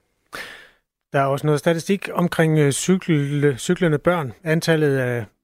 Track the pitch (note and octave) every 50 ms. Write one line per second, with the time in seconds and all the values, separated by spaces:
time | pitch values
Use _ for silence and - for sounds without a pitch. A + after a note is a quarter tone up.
0 | _ _ _ _ _ _ - - - - - - - - _ _ _ _ _ _
1 | _ _ - C#3+ C#3 C3+ C#3 C3+ - D3+ D3 C#3+ - F3 E3 E3 - - G3 G3
2 | - - - - F3 E3+ - - E3 D#3+ D#3 D#3 D3 C#3+ C3 - - - F#3 F#3
3 | - - E3 D3 C#3+ C#3 D3 D3 C#3 D3 C3+ A2+ - - F3+ - F3+ E3 D3+ C#3
4 | - E3+ F3 F3 D3 B2 G#2+ - - D#3+ D#3 E3 - - E3 D#3 D#3 D3 C#3 C3+
5 | B2+ B2 B2 A#2+ G#2+ - _ _